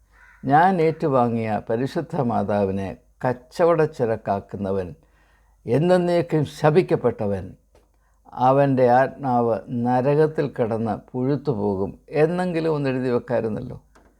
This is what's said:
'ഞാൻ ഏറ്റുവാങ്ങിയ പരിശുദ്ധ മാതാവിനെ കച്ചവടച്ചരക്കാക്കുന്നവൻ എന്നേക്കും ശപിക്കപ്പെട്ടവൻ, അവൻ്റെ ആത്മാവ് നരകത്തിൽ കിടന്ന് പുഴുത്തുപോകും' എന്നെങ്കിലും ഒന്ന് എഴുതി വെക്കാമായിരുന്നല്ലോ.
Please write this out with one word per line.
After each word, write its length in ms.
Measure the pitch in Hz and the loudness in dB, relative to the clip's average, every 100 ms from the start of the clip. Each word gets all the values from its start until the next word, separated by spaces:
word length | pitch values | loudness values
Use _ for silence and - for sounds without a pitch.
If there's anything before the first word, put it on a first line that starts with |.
| _ _ - _ 135 | _ _ -20 _ 2
'ഞാൻ 240 | 143 151 185 160 | 4 4 4 2
ഏറ്റുവാങ്ങിയ 600 | 156 160 131 120 117 110 104 - | 0 2 2 2 0 -2 -4 -2
പരിശുദ്ധ 460 | 117 135 170 - 156 120 | -2 -2 -4 -4 -4 -2
മാതാവിനെ 580 | 107 101 104 98 98 95 - _ _ | -2 0 0 0 -2 -6 -10 _ _
കച്ചവടച്ചരക്കാക്കുന്നവൻ 1700 | 131 123 - - 170 165 151 - 117 110 - 98 - 101 98 98 90 - _ _ _ _ _ _ 110 | -4 -4 -8 0 2 4 0 -2 -2 -2 -4 -6 -6 -8 -4 -4 -6 -12 _ _ _ _ _ _ -2
എന്നേക്കും 800 | 123 175 180 175 175 165 156 143 - | 0 2 2 2 0 0 -2 -2 0
ശപിക്കപ്പെട്ടവൻ, 840 | 151 156 170 151 120 - 104 98 92 - _ _ _ _ _ _ - - 127 | 2 4 2 0 0 -2 -4 -4 -8 -16 _ _ _ _ _ _ -18 0 2
അവൻ്റെ 380 | 135 139 131 123 120 | 4 4 4 4 4
ആത്മാവ് 560 | 165 160 131 123 117 110 - 120 120 | 2 -2 -2 0 0 -2 -4 -4 -2
നരകത്തിൽ 600 | 131 131 147 156 156 143 - | 0 2 2 0 0 -6 -4
കിടന്ന് 360 | 113 110 113 101 - | -4 -2 -4 -6 -8
പുഴുത്തുപോകും' 840 | 127 127 139 - 107 101 95 98 - - 147 | -6 -2 -2 -4 -2 -2 -2 -4 -8 -6 0
എന്നെങ്കിലും 500 | 160 180 180 165 160 151 | 0 0 -4 -2 -2 -2
ഒന്ന് 120 | 135 | -2
എഴുതി 180 | 127 127 120 | -2 -2 -2
വെക്കാമായിരുന്നല്ലോ. 600 | - 117 113 98 - - - _ _ | -2 -4 -2 -6 -10 -14 -18 _ _